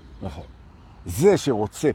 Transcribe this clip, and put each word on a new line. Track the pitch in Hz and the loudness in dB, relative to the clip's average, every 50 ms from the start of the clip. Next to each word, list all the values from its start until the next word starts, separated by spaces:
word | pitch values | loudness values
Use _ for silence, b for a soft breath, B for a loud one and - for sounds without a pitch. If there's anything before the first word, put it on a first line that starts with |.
| - - - - - | -20 -20 -18 -14 -12
נכון. | 95 - - - - - - - - - - - - - - - | -12 -12 -12 -16 -18 -20 -20 -20 -20 -20 -20 -20 -20 -20 -16 -12
זה | 92 87 90 156 202 196 | -8 -2 2 4 4 4
שרוצה | 151 - 151 127 104 107 101 - - - 147 110 | 4 2 0 -2 -2 -2 -4 -4 -2 -2 -2 -2